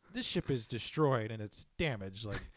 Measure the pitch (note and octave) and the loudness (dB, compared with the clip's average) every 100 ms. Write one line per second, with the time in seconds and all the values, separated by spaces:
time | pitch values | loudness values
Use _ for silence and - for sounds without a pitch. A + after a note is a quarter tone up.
0 | - A#3+ B3 A3 - C3 A2 A#2 - - | -8 -4 0 0 2 0 0 -4 -2 4
1 | D3+ C3 A2 A2+ G#2+ - - - E3 A2+ | 6 4 2 -4 -6 -8 -8 0 0 0
2 | G2 F#2+ A2 G#2 - | -4 -6 -4 -4 -6